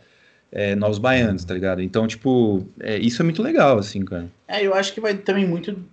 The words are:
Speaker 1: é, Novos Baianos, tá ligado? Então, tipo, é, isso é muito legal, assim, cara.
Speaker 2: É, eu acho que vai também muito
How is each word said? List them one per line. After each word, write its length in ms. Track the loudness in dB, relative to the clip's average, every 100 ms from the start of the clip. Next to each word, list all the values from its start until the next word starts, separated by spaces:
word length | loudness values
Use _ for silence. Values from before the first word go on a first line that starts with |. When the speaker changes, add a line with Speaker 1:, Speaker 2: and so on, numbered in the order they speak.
| _ _ _ _ _
Speaker 1:
é, 240 | -4 -2 0
Novos 220 | 0 0
Baianos, 480 | 2 2 2 0 -4
tá 80 |
ligado? 280 | -4 -2 -2
Então, 260 | -2 0 -2
tipo, 580 | -2 2 4 4 2 -4 -12
é, 180 | -6 0
isso 240 | 0 0
é 40 | -2
muito 160 | 0
legal, 360 | 0 4 6 4
assim, 260 | 0 -6
cara. 240 | -6 -6 -10 -14 -8
Speaker 2:
É, 180 | -2 0
eu 80 |
acho 200 | 0 -2
que 80 | -4
vai 140 | -4 -2
também 320 | -2 0 0
muito 300 | -2 -4 -10 -12